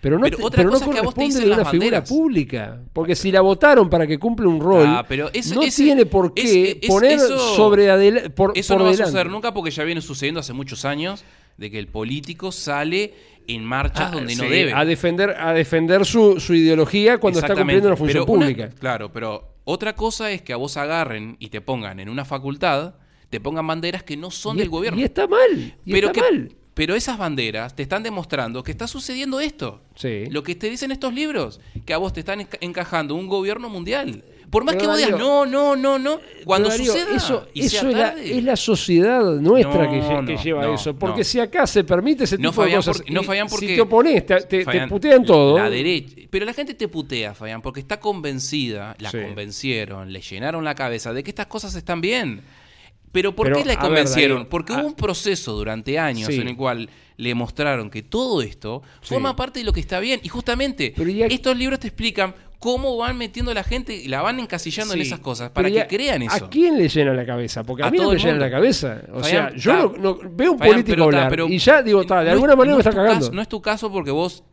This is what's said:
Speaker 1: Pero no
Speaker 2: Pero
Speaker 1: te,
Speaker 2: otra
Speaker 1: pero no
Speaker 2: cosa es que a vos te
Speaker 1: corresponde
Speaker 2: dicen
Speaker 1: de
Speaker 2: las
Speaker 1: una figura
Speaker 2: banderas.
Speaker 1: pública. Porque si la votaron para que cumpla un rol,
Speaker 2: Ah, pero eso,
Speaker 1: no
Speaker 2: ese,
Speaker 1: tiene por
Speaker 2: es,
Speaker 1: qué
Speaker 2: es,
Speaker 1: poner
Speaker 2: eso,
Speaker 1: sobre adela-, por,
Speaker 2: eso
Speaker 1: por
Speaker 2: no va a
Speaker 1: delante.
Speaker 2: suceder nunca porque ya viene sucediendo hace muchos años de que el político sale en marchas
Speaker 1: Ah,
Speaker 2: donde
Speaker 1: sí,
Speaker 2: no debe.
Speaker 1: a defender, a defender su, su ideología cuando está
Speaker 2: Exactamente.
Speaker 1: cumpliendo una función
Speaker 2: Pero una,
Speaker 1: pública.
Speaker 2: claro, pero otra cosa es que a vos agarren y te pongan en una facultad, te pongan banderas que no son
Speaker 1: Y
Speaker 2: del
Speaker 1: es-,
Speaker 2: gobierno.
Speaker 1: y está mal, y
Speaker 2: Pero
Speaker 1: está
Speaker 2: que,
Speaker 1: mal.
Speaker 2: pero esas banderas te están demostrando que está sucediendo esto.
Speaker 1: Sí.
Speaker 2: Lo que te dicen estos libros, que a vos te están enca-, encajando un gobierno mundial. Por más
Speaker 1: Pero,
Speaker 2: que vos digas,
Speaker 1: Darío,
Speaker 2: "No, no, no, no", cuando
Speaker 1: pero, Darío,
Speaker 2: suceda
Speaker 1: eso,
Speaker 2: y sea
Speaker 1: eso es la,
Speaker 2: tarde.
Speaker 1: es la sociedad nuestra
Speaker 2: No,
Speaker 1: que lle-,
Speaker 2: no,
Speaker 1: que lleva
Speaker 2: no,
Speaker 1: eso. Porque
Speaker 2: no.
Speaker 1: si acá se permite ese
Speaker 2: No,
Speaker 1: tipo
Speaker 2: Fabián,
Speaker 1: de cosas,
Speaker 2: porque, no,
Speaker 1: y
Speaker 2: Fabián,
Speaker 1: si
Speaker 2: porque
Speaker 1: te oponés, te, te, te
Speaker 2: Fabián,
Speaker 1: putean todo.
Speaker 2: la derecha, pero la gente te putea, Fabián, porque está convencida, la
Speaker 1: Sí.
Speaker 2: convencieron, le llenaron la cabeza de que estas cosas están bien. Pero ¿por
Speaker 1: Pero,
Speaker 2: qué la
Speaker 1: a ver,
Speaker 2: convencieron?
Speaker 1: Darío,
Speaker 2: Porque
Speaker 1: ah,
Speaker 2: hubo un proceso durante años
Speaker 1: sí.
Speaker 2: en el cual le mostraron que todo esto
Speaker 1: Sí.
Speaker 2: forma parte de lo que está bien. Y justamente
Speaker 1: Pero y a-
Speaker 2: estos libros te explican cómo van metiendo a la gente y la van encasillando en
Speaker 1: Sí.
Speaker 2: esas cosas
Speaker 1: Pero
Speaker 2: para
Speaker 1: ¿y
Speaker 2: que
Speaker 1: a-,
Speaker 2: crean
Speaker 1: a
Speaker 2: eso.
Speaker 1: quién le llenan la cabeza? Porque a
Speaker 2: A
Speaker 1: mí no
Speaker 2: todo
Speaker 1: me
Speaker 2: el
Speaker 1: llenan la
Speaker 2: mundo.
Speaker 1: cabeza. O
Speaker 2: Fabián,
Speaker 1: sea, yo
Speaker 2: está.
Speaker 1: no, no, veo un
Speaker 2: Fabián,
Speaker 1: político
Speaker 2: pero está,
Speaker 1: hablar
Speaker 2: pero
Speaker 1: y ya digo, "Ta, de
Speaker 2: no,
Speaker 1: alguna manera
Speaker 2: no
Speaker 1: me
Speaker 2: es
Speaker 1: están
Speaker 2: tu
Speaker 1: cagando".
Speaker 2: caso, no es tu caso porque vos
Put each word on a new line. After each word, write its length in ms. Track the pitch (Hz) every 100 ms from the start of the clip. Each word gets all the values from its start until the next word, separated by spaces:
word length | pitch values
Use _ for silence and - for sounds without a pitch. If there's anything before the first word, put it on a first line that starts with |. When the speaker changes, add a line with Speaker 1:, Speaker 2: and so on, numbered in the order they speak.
Speaker 1:
Pero 180 | 139 160
no 60 |
Speaker 2:
Pero 140 | 262 -
Speaker 1:
te, 40 |
Speaker 2:
otra 120 | 220 233
Speaker 1:
pero 80 | 180
no 80 | 262
Speaker 2:
cosa 80 | 277
es 40 |
que 60 | 254
a 40 |
vos 100 | 196
te 60 | -
Speaker 1:
corresponde 60 | 285
Speaker 2:
dicen 160 | 269
Speaker 1:
de 80 | 220
Speaker 2:
las 80 | 214
Speaker 1:
una 120 | 160
figura 160 | 160 226 214
Speaker 2:
banderas. 100 | 131
Speaker 1:
pública. 720 | 285 320 208 131 120 104 113 123
Porque 200 | - 165
si 160 | 170 190
la 120 | 190
votaron 480 | 190 196 294 269 160
para 160 | 170 156
que 120 | 151
cumpla 300 | 233 233 202
un 100 | 165
rol, 280 | 160 190 147
Speaker 2:
Ah, 160 | 123 120
pero 220 | 135 147
eso, 200 | 226 156 202
Speaker 1:
no 60 |
Speaker 2:
ese, 200 | 302 269
Speaker 1:
tiene 220 | 294 277 196
por 260 | 190 180 -
Speaker 2:
es, 60 |
Speaker 1:
qué 360 | 240 190 185 160
Speaker 2:
es, 80 | 156
Speaker 1:
poner 240 | 190 247
Speaker 2:
eso, 420 | 294 254 269 247
Speaker 1:
sobre 360 | 208 214 202 202
adela-, 400 | 190 202 220 170
por, 220 | 139 190 196
Speaker 2:
eso 160 | 202
Speaker 1:
por 60 | 196
Speaker 2:
no 60 |
va 40 | 185
a 20 |
Speaker 1:
delante. 160 | 190 196
Speaker 2:
suceder 200 | 190 175
nunca 220 | 202 233
porque 180 | 202 165
ya 140 | 139
viene 160 | 156 170
sucediendo 400 | 147 135 139 165
hace 140 | 127
muchos 320 | 123 135 - 139
años 360 | 143 170 202 - _ _ _
de 120 | 104
que 80 | 107
el 80 | 101
político 640 | 107 110 143 135 170 190
sale 600 | - 151 143 151 180 208 - _ _ -
en 160 | 117
marchas 440 | 110 127 139 143 156
Speaker 1:
Ah, 20 |
Speaker 2:
donde 220 | 165 123
Speaker 1:
sí, 60 | 120
Speaker 2:
no 80 | 127
debe. 240 | 165 165
Speaker 1:
a 140 | 139 160
defender, 480 | 165 175 175 202 -
a 140 | 165
defender 540 | 165 156 165 165 185 196
su, 340 | 233 208 185
su 140 | -
ideología 640 | 170 160 160 156 202 214 240
cuando 200 | 214 175
está 80 | 147
Speaker 2:
Exactamente. 300 | - 143 180
Speaker 1:
cumpliendo 60 | 202
una 80 | 175
función 280 | 151 147
Speaker 2:
Pero 80 | 175 214
una, 80 | 147
Speaker 1:
pública. 240 | 117 110 -
Speaker 2:
claro, 340 | 131 117 104
pero 360 | 113 110 107 - -
otra 300 | - 175 214
cosa 360 | 214 220 220 220
es 100 | 190
que 140 | -
a 20 | 120
vos 220 | 139 143
agarren 580 | 143 165 151 110 110 113
y 80 | 107
te 120 | 107
pongan 400 | 98 131 104 95
en 80 | 95
una 160 | 127
facultad, 720 | 135 139 135 139 175 139 165 - _ _ _
te 100 | 113
pongan 280 | 117 160 160
banderas 360 | 160 170 180
que 140 | - 147
no 140 | 175
son 260 | - 208 175
Speaker 1:
Y 40 |
Speaker 2:
del 80 | 202
Speaker 1:
es-, 20 |
Speaker 2:
gobierno. 280 | 160 214 175
Speaker 1:
y 60 |
está 220 | 269 - 392
mal, 480 | 415 508 311 - -
y 80 | -
Speaker 2:
Pero 140 | 190 202
Speaker 1:
está 140 | 381
Speaker 2:
que, 100 | 494
Speaker 1:
mal. 200 | 320 - _ _
Speaker 2:
pero 200 | - 156
esas 240 | 202 240 233
banderas 560 | 180 139 113 107 120
te 80 | -
están 200 | 135 190
demostrando 580 | 226 202 165 143 117 120
que 80 | -
está 160 | - 226
sucediendo 540 | 277 - 262 269 262
esto. 420 | 302 294 120 101 _ -
Speaker 1:
Sí. 300 | 131 107 113
Speaker 2:
Lo 120 | 139
que 100 | 143
te 160 | 175 214
dicen 220 | 240 269
estos 200 | 269 269
libros, 480 | 240 302 285 123 - - -
que 80 | -
a 60 | 160
vos 140 | 190
te 80 | 175
están 200 | 165 202
enca-, 180 | 190 -
encajando 560 | 175 175 175 170 147 156
un 100 | 185
gobierno 420 | 196 196 220 240
mundial. 540 | 196 175 262 269 104 - - -
Por 160 | 220
más 100 | 262
Speaker 1:
Pero, 60 | 339
Speaker 2:
que 40 | 302
vos 80 | 311
digas, 160 | 269
Speaker 1:
Darío, 140 | 196 254
Speaker 2:
"No, 200 | 285 277
no, 300 | 269 285 277
no, 200 | 269 269
no", 220 | 262 311 - -
cuando 260 | - 190 214
Speaker 1:
pero, 80 | 226
Darío, 140 | 247
Speaker 2:
suceda 240 | 220 349 339
Speaker 1:
eso, 300 | - 247 -
Speaker 2:
y 140 | 143 269
sea 120 | 214
Speaker 1:
eso 60 | 262
es 60 | 247
la, 140 | 220
Speaker 2:
tarde. 240 | 320 214 254
Speaker 1:
es 40 |
la 120 | 247 233
sociedad 640 | - 208 - 170 196 247 202 151
nuestra 440 | 156 254 214 143
Speaker 2:
No, 60 | 147
Speaker 1:
que 80 | 139
lle-, 200 | 147 147
Speaker 2:
no, 40 | 131
Speaker 1:
que 100 | 151
lleva 200 | 160 156 143
Speaker 2:
no, 80 |
Speaker 1:
eso. 220 | 143 160 139
Porque 220 | - 214
Speaker 2:
no. 60 |
Speaker 1:
si 140 | - 247
acá 300 | 226 359 277
se 160 | 208
permite 400 | 160 180 226 277
ese 120 | 254 190
Speaker 2:
No, 140 | 156
Speaker 1:
tipo 120 | 160
Speaker 2:
Fabián, 180 | 196 196
Speaker 1:
de 60 | 175
cosas, 100 | 147
Speaker 2:
porque, 160 | -
no, 80 | 165
Speaker 1:
y 40 |
Speaker 2:
Fabián, 240 | 196 196 208
Speaker 1:
si 60 |
Speaker 2:
porque 200 | 208 202 185
Speaker 1:
te 40 |
oponés, 460 | 214 226 302 240 -
te, 80 | 185
te, 60 | 180 190
te 60 |
Speaker 2:
Fabián, 240 | 180 156 131
Speaker 1:
putean 360 | 196 294 262
todo. 320 | 226 165 139 156
Speaker 2:
la 140 | 220
derecha, 460 | 127 151 170 131 - -
pero 140 | 190
la 80 | 214
gente 220 | 240 285
te 140 | 269 208
putea, 440 | 170 135 127 107
Fabián, 300 | 104 110 113
porque 160 | 131 135
está 220 | 135 214
convencida, 960 | 208 196 147 135 131 147 123 104 104 110
la 120 | 104
Speaker 1:
Sí. 60 | 113
Speaker 2:
convencieron, 880 | 101 101 104 104 135 117 104 98 95
le 80 | 95
llenaron 440 | - 95 131 165
la 100 | 156
cabeza 380 | 139 131 117 120
de 100 | 120
que 80 | 143
estas 160 | 196 202
cosas 280 | 220 208 180
están 240 | - 170
bien. 400 | 175 247 180 104 - _ _ _ - _ _
Pero 220 | 185 196
¿por 120 | 196 220
Speaker 1:
Pero, 100 | 143
Speaker 2:
qué 60 |
la 80 | 143
Speaker 1:
a 40 | 240
ver, 60 | 143
Speaker 2:
convencieron? 480 | 156 143 143 143 131
Speaker 1:
Darío, 120 | 120
Speaker 2:
Porque 220 | 170 156
Speaker 1:
ah, 60 | 254
Speaker 2:
hubo 60 | 151
un 80 |
proceso 580 | 311 208 180 208 185 -
durante 460 | 107 104 110 107 147
años 300 | 156 117 110
Speaker 1:
sí. 120 | 139
Speaker 2:
en 60 | 123
el 80 | 123
cual 320 | 131 117 113 _ _ _
le 180 | 120
mostraron 560 | 120 117 - 147 131 107
que 120 | 107
todo 380 | - 220 254 190
esto 420 | 110 - 107 123 - _
Speaker 1:
Sí. 140 | -
Speaker 2:
forma 200 | 254 269
parte 240 | 254 254 262
de 40 |
lo 80 | 220
que 80 | 180
está 180 | - 185
bien. 220 | 220 254
Y 60 | 165
justamente 640 | 240 240 240 277 262 127 -
Speaker 1:
Pero 140 | 165
y 120 | 202
a- 20 | 226
Speaker 2:
estos 300 | 254 262 247
libros 240 | 262 269
te 80 | 226
explican 460 | - 226 214 190 185 - -
cómo 360 | 226 254 269 240
van 180 | 233 247
metiendo 320 | 233 - 247
a 40 |
la 100 | 220
gente 320 | 185 240 247 208
y 100 | 131
la 160 | 131
van 160 | 185 254
encasillando 560 | 233 170 165 151 214
en 60 | 180
Speaker 1:
Sí. 60 | 139
Speaker 2:
esas 100 | 131
cosas 300 | 135 117 123
Speaker 1:
Pero 40 |
Speaker 2:
para 140 | - 185
Speaker 1:
¿y 20 |
Speaker 2:
que 80 | 214
Speaker 1:
a-, 60 | 214
Speaker 2:
crean 340 | 196 277 185
Speaker 1:
a 140 | 117 196
Speaker 2:
eso. 120 | 92
Speaker 1:
quién 280 | 285 349 302
le 100 | 165
llenan 280 | 151 139 131
la 100 | 123
cabeza? 380 | 120 120 -
Porque 180 | 113 127
a 40 | 117
Speaker 2:
A 40 |
Speaker 1:
mí 60 | 339
no 80 |
Speaker 2:
todo 80 | 330
Speaker 1:
me 40 | 180
Speaker 2:
el 40 |
Speaker 1:
llenan 160 | 165 147
la 60 | 135
Speaker 2:
mundo. 100 | 127
Speaker 1:
cabeza. 460 | 226 220 143 110 -
O 80 | 120
Speaker 2:
Fabián, 40 |
Speaker 1:
sea, 320 | 151 170 143 120
yo 160 | 202
Speaker 2:
está. 260 | 339 320 220
Speaker 1:
no, 0 |
no, 200 | 190 185 185
veo 220 | 170 302
un 60 | 285
Speaker 2:
Fabián, 160 | 180 226
Speaker 1:
político 180 | 226
Speaker 2:
pero 100 | 170 156
está, 60 | 147
Speaker 1:
hablar 140 | 131
Speaker 2:
pero 180 | 160 165
Speaker 1:
y 100 | 180
ya 240 | 240 302
digo, 220 | 233 202
"Ta, 160 | 180 185
de 60 | 165
Speaker 2:
no, 60 |
Speaker 1:
alguna 220 | 190 277
manera 160 | 269 262
Speaker 2:
no 40 | 285
Speaker 1:
me 40 |
Speaker 2:
es 40 | 220
Speaker 1:
están 60 |
Speaker 2:
tu 40 | 190
Speaker 1:
cagando". 220 | 208 214 127
Speaker 2:
caso, 80 |
no 80 | 180
es 60 | -
tu 120 | 220
caso 300 | 208 214 220
porque 200 | 196 143
vos 320 | 143 180 170 _